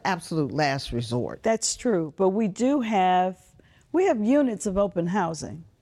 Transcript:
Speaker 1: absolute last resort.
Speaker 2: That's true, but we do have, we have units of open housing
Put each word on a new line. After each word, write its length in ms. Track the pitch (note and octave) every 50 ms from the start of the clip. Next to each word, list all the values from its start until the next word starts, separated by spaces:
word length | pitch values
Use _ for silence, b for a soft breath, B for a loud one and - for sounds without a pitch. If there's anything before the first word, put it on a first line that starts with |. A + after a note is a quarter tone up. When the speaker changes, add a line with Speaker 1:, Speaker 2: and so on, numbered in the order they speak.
| -
Speaker 1:
absolute 460 | F#3 F#3+ E3+ - - F3 D#3 D3 B2+
last 400 | - D3 D3+ C#3 C3+ C#3 - -
resort. 540 | B2 A#2 A#2+ A2 A#2 B2 A2 C2+ - - -
Speaker 2:
That's 320 | A3 A3+ A3 - - -
true, 360 | - - B3+ G#3+ F3 D#3+ D3+ D#3
but 140 | - F#3+ F#3+
we 180 | F#3+ A3 A3+ G3+
do 320 | F#3 - A#3 C4 C#4+ D4
have, 580 | A#3+ A3 A3+ F#3+ F#3 F#3 F3+ F3+ F#3 F#3 F#3 - - _ _ - b b b b b b -
we 140 | E4 F#4
have 140 | G4 D4+ A3
units 460 | G#3 A3 C4+ D4 C#4+ B3+ A3 F3 -
of 100 | G#3+ F#3
open 300 | G3 G3+ G3 - F3+ E3+
housing 560 | F3 F#3 G#3 F3+ E3 E3 D3 C#3 F#2 G2+ E3 E3+ - _ _